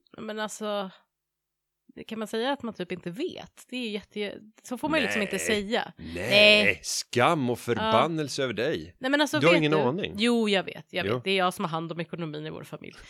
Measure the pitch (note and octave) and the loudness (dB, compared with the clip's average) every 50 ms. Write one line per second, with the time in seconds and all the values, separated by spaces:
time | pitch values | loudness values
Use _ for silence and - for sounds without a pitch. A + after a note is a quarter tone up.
0 | _ _ - - A3+ A3 G#3+ G#3+ G#3+ G3+ - - G#3+ G#3 G#3 G3+ G3 F#3+ - - | _ _ -18 -14 -12 -10 -8 -8 -8 -8 -8 -8 -6 -6 -4 -4 -6 -8 -10 -18
1 | _ _ _ _ _ _ _ _ _ _ _ _ _ _ _ _ _ _ - - | _ _ _ _ _ _ _ _ _ _ _ _ _ _ _ _ _ _ -18 -18
2 | - - A3 A3 A3 G#3 - A3+ A3+ C4+ C#4+ C4+ - A#3 G3+ - F3+ - F#3 E3+ | -14 -12 -10 -10 -8 -6 -4 -2 -2 -2 -2 -4 -6 -8 -8 -8 -8 -8 -8 -10
3 | - F3 E3+ G#3+ D#4+ F#4 - - - - _ - - - - B3+ B3 A3 G#3 G#3 | -10 -10 -8 -6 -8 -8 -8 -10 -16 -18 _ -20 -16 -10 -8 -6 -6 -6 -6 -8
4 | - _ - G#3 G#3 G3+ - - G#3+ G#3+ _ _ - - B3+ A#3 - D4+ D#4 D#4 | -10 _ -8 -6 -6 -6 -8 -10 -16 -20 _ _ -12 -10 -8 -4 -2 0 0 2
5 | B3+ - - - G#3 - - F#3 - - A3 G3+ G3 G3+ A#3+ G#3+ - - - - | 2 0 0 0 -2 -2 -2 -4 0 0 0 0 0 0 -2 -2 -2 -4 -8 -14
6 | A2 D#2+ E2 F2 F#3 B2 G3 G#3 G#3+ G#3 G#3+ G#3 G#2 G2+ F#2 - - - - - | -12 -10 -8 -6 -2 4 6 8 10 10 8 8 6 4 2 0 -2 -6 -6 -6
7 | - _ - A#2+ A#2+ D3 F3 D#3 C3 A#2+ A#2+ - - - A#2 - A3 A3 A3 A2+ | -6 _ 2 4 4 6 4 4 2 0 -2 -2 -2 -2 -2 0 2 2 4 4
8 | C3+ D#3+ E3 D#3 D3+ B2+ - - C3+ B2+ A2 F#2 A#2 D3 D#3+ F2+ D#2 E2+ - - | 4 2 0 -2 -4 -4 -4 -2 -2 -2 -2 -2 -2 -2 -2 -4 -6 -10 -10 -6
9 | B3 C4 C#4 C#4+ D4+ C4 - D4+ - E3 - - D#3 D3 D#3 D#3 C3+ B2 C#3+ G3 | -2 0 2 2 2 2 2 4 4 6 6 6 4 4 4 4 2 2 0 -2
10 | F#3+ - - G3+ A3 A#3+ A#3+ A#3 A3 G#3+ G3 F#3 F3 - - - - _ - F3+ | -4 -6 -4 0 2 2 4 4 2 2 2 0 0 -2 -8 -14 -14 _ -6 -4
11 | F3+ G3 G3+ B2+ B2 F#3+ G3 F#3+ F3+ F3+ F3+ - G3+ E3 D#3+ E3 E3 E3 E3+ E3+ | -2 -2 -2 -2 -2 0 0 2 2 2 0 -2 -4 -4 -4 -4 -6 -6 -6 -8
12 | E3+ - - E3 E3+ D#3 D3 D3+ D#3 D#3 - - C#3+ - - - - - - - | -8 -8 -8 -8 -8 -8 -8 -8 -10 -10 -12 -12 -14 -14 -16 -16 -16 -16 -18 -18
13 | - - | -16 -10